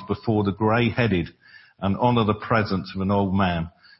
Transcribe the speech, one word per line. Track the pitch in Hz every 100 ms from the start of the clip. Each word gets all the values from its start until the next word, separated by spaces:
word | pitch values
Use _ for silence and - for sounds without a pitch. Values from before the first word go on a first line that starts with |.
| -
before | 98 - 107
the | 101
grey-headed | 92 110 113 120 101 120 92 80 - - - - -
and | 95 98
honour | 123 120
the | 107
presence | 101 - 117 104 95 -
of | 95
an | 95
old | 101 98
man | 95 95 85 82 - - -